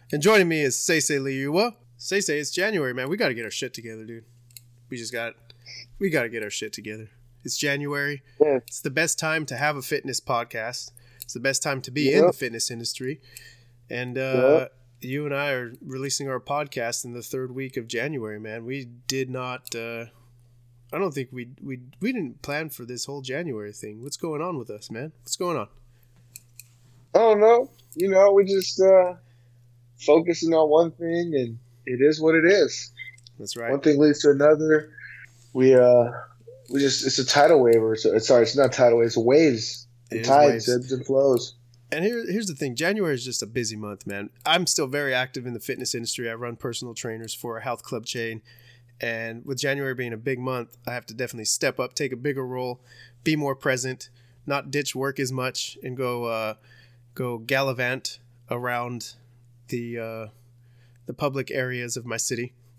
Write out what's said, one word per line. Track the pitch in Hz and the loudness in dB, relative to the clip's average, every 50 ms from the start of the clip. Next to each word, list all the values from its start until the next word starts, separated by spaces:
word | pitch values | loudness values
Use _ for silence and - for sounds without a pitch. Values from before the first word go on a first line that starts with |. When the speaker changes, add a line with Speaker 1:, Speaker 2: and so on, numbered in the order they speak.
| _ - | _ -6
Speaker 1:
and | 143 147 | -4 2
joining | 143 208 220 202 180 170 | 4 6 6 6 6 4
me | 160 156 | 2 2
is | 147 131 123 | 2 0 0
Seisei | - - - 165 156 - - 151 139 | 0 0 0 2 2 2 0 0 -2
Liuwa. | 135 139 135 135 139 143 151 185 226 240 - _ _ _ _ - | -2 -2 -4 -4 -4 0 0 0 0 0 -2 _ _ _ _ -14
Seisei, | - - 185 202 196 - 147 147 | -8 -4 -2 -2 0 0 -2 -4
it's | 143 135 | -4 -4
January, | - 180 190 220 220 170 139 127 120 | -4 -2 -2 0 0 0 -2 -2 -4
man. | 127 127 139 | -4 -4 -4
We | 185 214 | -2 -2
gotta | 226 143 120 | -2 -2 -2
get | 117 117 | -4 -8
our | 104 | -8
shit | - - 135 123 - | -8 -8 -8 -10 -10
together, | - 113 113 110 110 110 | -12 -14 -14 -14 -14 -14
dude. | 110 117 113 113 _ _ _ _ _ - - _ _ _ _ _ - | -16 -16 -18 -20 _ _ _ _ _ -20 -20 _ _ _ _ _ -14
We | 131 | -12
just | 120 113 110 | -10 -10 -8
got, | 120 117 117 117 - _ _ _ - _ _ - - - - _ - - | -6 -6 -6 -8 -10 _ _ _ -20 _ _ -20 -20 -20 -20 _ -8 -4
we | 202 185 | -2 0
gotta | 156 139 120 113 | 0 0 -2 -2
get | 117 113 | -4 -8
our | 107 104 | -8 -8
shit | - - 110 107 | -8 -8 -8 -10
together. | - 113 104 107 107 110 110 104 _ _ _ _ _ _ - | -10 -12 -12 -12 -12 -12 -14 -18 _ _ _ _ _ _ -10
It's | 127 - - | -8 -6 -2
January. | 147 143 139 143 147 143 143 143 143 143 147 135 _ _ _ - | -2 -2 -2 -2 -4 -4 -4 -4 -4 -4 -6 -8 _ _ _ 2
Speaker 2:
Yeah. | 151 151 135 123 - | 2 2 2 0 -2
Speaker 1:
It's | - - - | -6 -14 -8
the | - 143 | -8 -4
best | 131 156 165 156 - - | -2 -2 0 0 -2 -4
time | 165 156 156 160 151 | -2 -2 -2 -2 -4
to | 131 127 117 | -6 -6 -2
have | 147 151 147 | -2 -2 -2
a | 139 | -2
fitness | 127 - 151 139 - 139 120 - | -4 -4 -4 -4 -4 -4 -8 -8
podcast. | - - 127 117 117 - - 113 110 120 127 - - - _ - - - - - | -4 -4 -4 -4 -4 -6 -8 -8 -8 -8 -10 -10 -14 -14 _ -20 -20 -20 -20 -20
It's | - - - | -16 -14 -12
the | 117 | -4
best | 123 135 131 - | -2 -2 -2 -2
time | - 151 139 131 | -2 -4 -4 -4
to | - 131 | -6 -8
be | 123 147 - 131 | -4 0 2 4
in | 147 147 | 6 6
Speaker 2:
Yeah. | 160 180 | 6 6
Speaker 1:
the | |
fitness | - - 139 120 117 113 - - | 4 0 -6 -8 -6 -6 -6 -6
industry. | 123 117 117 - - - 127 131 156 - _ - - - - - - _ _ _ _ _ _ - | -8 -8 -8 -8 -8 -6 -6 -8 -8 -10 _ -20 -20 -20 -20 -20 -20 _ _ _ _ _ _ -10
And, | 120 120 127 123 123 | -8 -8 -6 -6 -6
uh, | 131 131 135 131 123 127 135 151 - - - _ _ _ _ _ - | -4 -4 0 2 4 6 6 6 6 4 -2 _ _ _ _ _ -14
Speaker 2:
Yeah. | - 127 | -8 -6
Speaker 1:
you | 135 147 147 | -6 -4 -4
and | 143 139 | -4 -4
I | 139 143 147 | -2 -2 -2
are | 135 127 123 113 120 - - | -2 -4 -4 -8 -12 -16 -14
releasing | 143 131 131 135 139 - - 139 135 | -12 -10 -8 -6 -4 -4 -4 -4 -4
our | 131 123 | -6 -6
podcast | 127 - 143 147 147 139 - 131 117 117 120 - - | -4 -4 -4 -4 -4 -4 -6 -6 -4 -4 -4 -6 -8
in | 120 | -10
the | 120 120 | -12 -14
third | 117 - - 131 131 123 123 | -12 -8 -8 -6 -6 -6 -8
week | 135 135 127 - | -8 -8 -6 -8
of | 127 113 | -8 -8
January, | 117 120 113 123 151 156 127 110 107 107 104 | -6 -6 -4 -4 -4 -4 -6 -6 -8 -10 -10
man. | 107 107 110 117 113 | -10 -10 -10 -10 -10
We | 123 131 139 127 | -8 -10 -10 -10
did | 120 120 123 123 - 135 135 131 127 | -14 -18 -18 _ -6 -4 -4 -4 -4
not, | 127 127 127 127 123 123 _ - - | -6 -8 -8 -8 -10 -10 _ -10 -10
uh, | 117 113 117 117 117 117 117 _ _ _ _ _ _ _ _ _ _ _ _ _ _ _ - | -8 -8 -8 -10 -10 -12 -14 _ _ _ _ _ _ _ _ _ _ _ _ _ _ _ -10
I | 143 165 | -6 -4
don't | 196 175 | -4 -4
think | 135 143 127 - | -4 -6 -8 -8
we, | 127 127 120 123 139 - | -10 -14 -14 -14 -16 -16
we, | - 139 131 123 127 131 - - | -12 -12 -12 -12 -14 -20 -12 -6
we | 185 247 | -6 -4
didn't | 254 226 160 120 - - | -4 -4 -6 -6 -8 -12
plan | - 147 143 151 160 151 | -10 -6 -6 -6 -6 -8
for | - - 123 | -10 -14 -12
this | 117 123 117 - | -12 -10 -10 -10
whole | - 139 143 | -10 -10 -12
January | 131 127 127 156 175 160 117 107 104 104 | -8 -6 -6 -6 -6 -6 -6 -8 -8 -10
thing. | 107 - - 107 107 110 | -12 -14 -14 -14 -14 -12
What's | 123 143 - | -12 -12 -10
going | - - 165 151 147 | -8 -6 -6 -4 -4
on | 160 180 175 135 | -4 -4 -6 -6
with | 110 - | -8 -10
us, | 104 104 - - | -12 -14 -12 -10
man? | 110 113 135 156 _ _ | -10 -10 -10 -10 _ _
What's | - - - | -10 -10 -6
going | - 185 175 165 123 | -4 -2 -2 -2 -4
on? | 101 - _ - - _ _ _ _ _ _ _ _ _ _ - _ _ _ _ - _ _ _ _ _ _ _ _ _ - | -4 -6 _ -20 -20 _ _ _ _ _ _ _ _ _ _ -20 _ _ _ _ -20 _ _ _ _ _ _ _ _ _ 2
Speaker 2:
I | 190 | 4
don't | 226 226 214 208 | 6 6 6 6
know. | 214 226 233 240 262 - _ _ _ _ - | 6 6 6 6 4 -2 _ _ _ _ -6
You | 160 185 196 | -4 -2 2
know, | 190 185 196 202 | 6 6 8 8
we | 196 196 196 | 8 6 4
just, | 190 196 190 185 - - - | 4 2 -2 -2 -2 0 4
uh, | 190 190 190 185 180 180 180 - _ _ _ _ _ _ _ _ _ _ _ _ _ _ _ - - | 6 8 8 8 6 4 -2 -8 _ _ _ _ _ _ _ _ _ _ _ _ _ _ _ -4 4
focusing | 147 147 160 165 170 165 - 165 165 165 | 6 6 6 6 2 -2 -2 0 2 4
on | 160 156 151 | 4 4 6
one | 151 165 170 165 | 6 6 6 4
thing, | 165 - 170 165 170 170 175 170 156 | 0 -6 -4 -2 -2 -2 -2 0 0
and | 135 123 117 117 120 _ _ _ _ - | -2 -2 -2 -6 -12 _ _ _ _ -8
it | 131 127 123 | -6 0 4
is | 139 151 156 156 | 4 4 4 4
what | 156 160 160 | 2 4 4
it | 165 160 | 6 6
is. | 175 202 196 147 - - - - - _ - - - - _ _ - _ - | 6 6 6 4 2 0 -8 -12 -14 _ -20 -20 -20 -20 _ _ -20 _ -16
Speaker 1:
That's | 107 - - | -14 -12 -10
right. | 120 117 117 | -8 -4 -2
Speaker 2:
One | 135 139 | -2 2
thing | - 156 147 139 | 4 4 4 6
leads | 151 151 143 - | 6 4 4 4
to | - 147 | 4 4
another. | 139 135 143 151 156 151 156 156 156 151 156 - - - - - - - - - _ _ _ _ | 4 6 6 6 6 6 4 2 2 2 2 -4 -18 -20 -20 -20 -20 -20 -20 -20 _ _ _ _
We, | - 127 131 131 131 | 0 6 8 8 10
uh, | 127 123 123 123 123 117 120 123 - - - _ _ - - - - _ - | 10 10 10 8 8 6 4 0 -10 -14 -16 _ _ -20 -20 -20 -20 _ -4
we | 123 139 | 0 2
just, | 139 135 131 - - | 2 2 2 0 -2
it's | 135 - 139 | -2 0 0
a | 127 | 0
tidal | - - 147 147 165 170 139 | 2 4 6 8 8 8 8
wave, | 123 117 117 113 | 8 8 6 6
or | 110 110 | 6 2
it's, | 110 - - | 0 2 2
it's, | - 95 113 - - | 2 2 2 4 6
sorry, | 131 120 117 | 6 6 6
it's | - 123 | 6 4
not | 139 135 123 | 2 2 2
tidal | - 135 127 120 117 117 | 4 6 6 6 6 6
wave, | 117 113 | 4 2
it's | - 120 | 2 2
waves. | 113 120 135 156 165 147 120 107 - - - - - _ _ _ _ - | 4 6 6 6 6 6 4 0 -4 -8 -10 -12 -16 _ _ _ _ -8
Speaker 1:
It | - | -6
Speaker 2:
It | 113 | -4
Speaker 1:
is | 117 123 | 2 6
Speaker 2:
tides, | 135 147 147 143 | 6 8 8 6
Speaker 1:
waves. | 117 113 110 120 123 | 4 2 0 0 0
Speaker 2:
ebbs | 123 127 127 | 0 0 -2
and | 131 123 127 | -6 -6 -2
flows. | - 135 135 139 139 127 117 - - - _ _ _ _ _ _ - | 0 2 4 4 4 4 2 0 -4 -14 _ _ _ _ _ _ -6
Speaker 1:
And | 143 156 180 | -4 -2 -2
here, | 220 240 233 - - | -2 -2 -2 -4 -4
here's | 185 226 214 | -4 -4 -4
the | 190 143 | -6 -6
thing. | - 151 131 117 | -6 -6 -6 -4
January | 131 160 180 208 220 185 160 139 | -2 -2 -2 0 0 0 0 -2
is | 120 123 | -2 -4
just | 127 117 - | -6 -6 -6
a | 113 | -8
busy | 104 117 127 120 107 110 | -6 -4 -4 -4 -4 -6
month, | 107 107 104 101 - - | -8 -10 -10 -10 -10 -10
man. | - 101 101 104 110 _ _ - | -8 -8 -8 -8 -10 _ _ 0
I'm | 151 165 180 175 | 2 2 2 2
still | - - - 151 | 0 0 0 -2
very | 131 139 143 143 135 131 | -2 -2 -2 -2 0 0
active | 127 127 127 - 135 120 | -2 -2 -4 -6 -10 -10
in | 123 120 | -8 -10
the | 110 | -10
fitness | - - 123 - 127 - - | -8 -8 -8 -6 -6 -6 -6
industry. | 120 117 113 - - 120 113 | -6 -6 -6 -8 -6 -6 -8
I | 113 | -8
run | 117 123 120 117 | -8 -10 -10 -10
personal | - - 123 113 - 120 120 113 | -8 -10 -8 -8 -8 -10 -10 -12
trainers | - - 117 113 113 113 110 - | -10 -8 -8 -8 -8 -10 -12 -12
for | - - 120 113 | -10 -8 -10 -8
a | 113 | -8
health | 101 131 120 - | -6 -6 -8 -8
club | - - 131 113 117 | -8 -8 -8 -8 -8
chain. | - - 120 117 113 113 117 _ _ - _ _ - - _ _ _ _ - | -8 -6 -6 -6 -6 -8 -10 _ _ -20 _ _ -20 -20 _ _ _ _ -8
And | 131 117 113 113 113 113 113 120 - | -6 -6 -4 -6 -6 -8 -10 -10 -10
with | 139 135 127 | -10 -8 -4
January | 147 135 139 139 139 135 127 | -4 -4 -2 -2 -4 -6 -6
being | 127 123 120 | -6 -6 -8
a | 113 | -8
big | 110 117 135 135 123 | -8 -6 -6 -6 -4
month, | 127 131 127 123 120 _ - _ - | -4 -6 -6 -6 -8 _ -16 _ -12
I | 120 | -10
have | 120 123 - | -10 -10 -10
to | - 113 | -12 -8
definitely | 120 123 117 - 113 107 | -8 -8 -8 -8 -8 -4
step | - - - 160 131 123 - | -4 -4 -2 -2 -2 -2 -2
up, | 123 - - | -6 -6 -4
take | - 147 131 | -6 -6 -6
a | 131 | -6
bigger | 117 127 147 135 135 131 | -6 -4 -4 -4 -4 -6
role, | 123 127 127 127 123 123 _ _ _ - - - - _ _ | -6 -6 -6 -6 -6 -8 _ _ _ -20 -20 -20 -20 _ _
be | - 160 156 | -2 -2 -2
more | 151 143 139 135 | 0 0 -2 -4
present, | 135 - 143 131 123 127 131 131 131 - - _ _ _ _ _ _ - | -2 0 0 0 0 -2 -6 -8 -10 -14 -20 _ _ _ _ _ _ -6
not | 151 139 143 - 143 | -4 -4 -4 -4 -4
ditch | 131 143 139 - - | -6 -4 -4 -4 -4
work | 131 135 139 135 - | -4 -4 -4 -2 -4
as | 135 123 | -4 -4
much, | 131 131 127 131 123 - - - - - - | -4 -4 -6 -6 -6 -6 -10 -10 -12 -12 -12
and | 135 127 | -12 -8
go, | 127 127 123 123 120 120 | -4 -4 -4 -4 -4 -4
uh, | 117 113 110 110 107 107 _ _ _ - - - _ _ _ _ _ - | -4 -4 -4 -4 -6 -6 _ _ _ -20 -20 -20 _ _ _ _ _ -8
go | - 127 123 120 113 | -6 -6 -6 -6 -8
gallivant | 113 123 135 135 139 135 123 120 123 123 131 123 - - - - _ _ _ _ _ - | -6 -2 -2 0 0 -2 -2 -2 -2 -2 -4 -4 -8 -12 -14 -14 _ _ _ _ _ -8
around | 120 120 123 123 120 120 120 123 123 117 - - - _ _ _ _ _ _ _ _ _ _ - | -8 -6 -4 -4 -4 -4 -4 -6 -8 -10 -12 -14 -18 _ _ _ _ _ _ _ _ _ _ -8
the, | 127 120 117 117 117 117 | -8 -8 -6 -6 -8 -8
uh, | 113 113 113 113 110 107 _ _ _ _ _ _ _ _ _ _ _ _ _ _ - | -8 -10 -10 -12 -14 -14 _ _ _ _ _ _ _ _ _ _ _ _ _ _ -14
the | - 127 | -12 -8
public | - 156 139 135 135 127 - | -4 -4 -2 -2 -2 -6 -4
areas | - 135 127 127 123 123 123 120 - | -4 -4 -4 -4 -4 -6 -6 -6 -8
of | 120 113 | -8 -6
my | 117 113 | -6 -6
city. | 113 - - 127 113 123 123 _ _ _ _ _ | -4 -2 -4 -2 -4 -6 -8 _ _ _ _ _